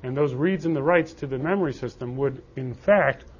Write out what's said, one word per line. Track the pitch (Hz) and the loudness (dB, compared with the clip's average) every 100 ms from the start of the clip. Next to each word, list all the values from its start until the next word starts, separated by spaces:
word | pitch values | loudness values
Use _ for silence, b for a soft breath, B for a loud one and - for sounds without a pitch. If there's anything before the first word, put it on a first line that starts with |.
And | 131 135 | -4 0
those | 147 | 0
reads | 127 165 190 165 | 2 0 0 0
and | |
the | 156 | 0
writes | 139 175 160 | 4 4 2
to | - 139 | -6 -6
the | 131 | -4
memory | 151 202 165 | 0 0 0
system | 123 123 - 123 127 | -2 -8 -8 -8 -2
would, | 139 135 - - | -2 -4 -12 -10
in | 127 | -8
fact, | 117 - 208 139 135 - | -4 2 4 4 0 -10